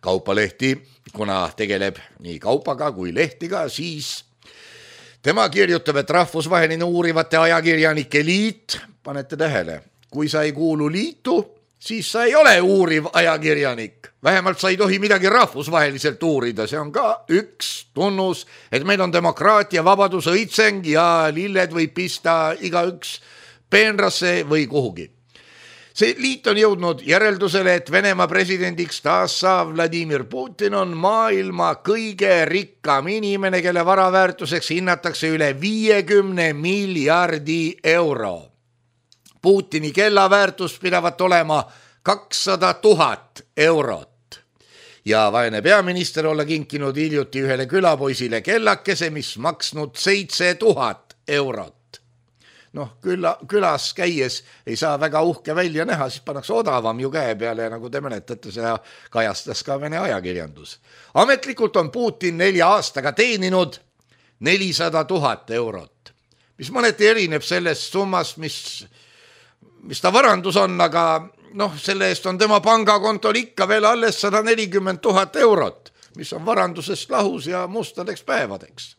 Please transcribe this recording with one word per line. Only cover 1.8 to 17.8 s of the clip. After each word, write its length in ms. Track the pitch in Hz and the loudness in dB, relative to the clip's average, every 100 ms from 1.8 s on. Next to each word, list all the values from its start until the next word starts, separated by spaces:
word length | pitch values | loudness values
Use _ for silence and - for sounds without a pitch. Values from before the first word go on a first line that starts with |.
| 98 92 - _ | -2 -6 -18 _
nii 200 | 87 85 | -14 -10
kaupaga 520 | 101 139 151 135 151 | -2 -2 -2 -4 -4
kui 240 | 101 90 87 | -6 -6 -2
lehtiga, 540 | 160 - 170 185 156 | -2 -4 -8 -6 -6
siis 560 | - 170 156 139 - - _ _ - - - - - - _ | -8 -10 -10 -12 -12 -16 _ _ -20 -20 -20 -20 -20 -20 _
tema 280 | 139 196 208 | -2 0 0
kirjutab, 480 | 185 190 170 160 143 | 2 2 2 0 -2
et 120 | 139 | 2
Rahvusvaheline 760 | 165 175 160 151 180 160 160 | 2 0 -2 0 2 2 0
Uurivate 540 | 175 175 170 160 160 160 | -2 0 0 0 0 2
Ajakirjanike 880 | 165 165 160 160 156 151 135 143 156 | 4 4 2 2 2 0 0 0 2
Liit, 540 | 185 220 208 _ - - _ | 0 0 -4 _ -12 -12 _
panete 340 | - 139 135 147 | -12 -10 -10 -4
tähele, 440 | 156 127 85 78 _ _ _ | -2 -2 -4 -10 _ _ _
kui 200 | 135 151 | -6 -2
sa 120 | 156 | 0
ei 100 | 151 | -2
kuulu 400 | 143 160 156 151 | -2 -2 0 -2
liitu, 680 | 170 277 320 - 339 - - _ _ | -2 -6 -6 -2 -2 -2 -10 _ _
siis 320 | - 226 - | -10 -8 -4
sa 120 | 226 | 0
ei 120 | 233 294 | 4 8
ole 260 | 302 185 | 8 8
uuriv 440 | 185 196 175 156 151 | 6 4 4 2 0
ajakirjanik. 960 | - 170 160 156 147 143 120 110 _ - _ | 2 2 2 0 0 0 -2 -8 _ -20 _
Vähemalt 360 | 147 185 185 185 | 2 2 0 -2
sa 100 | 190 | 0
ei 80 | 185 | 2
tohi 220 | 202 190 | 2 2
midagi 300 | 208 202 185 | 2 4 4
rahvusvaheliselt 960 | 226 220 131 147 165 147 139 147 127 | 4 4 0 -2 2 2 0 -4 -2
uurida. 440 | 165 147 120 110 107 | 0 0 0 -2 -4
See 120 | 143 | -4
on 120 | 147 | -4
ka 320 | 147 - - - | -2 -2 -2 0
üks 560 | 170 214 _ - - | 0 0 _ -10 -10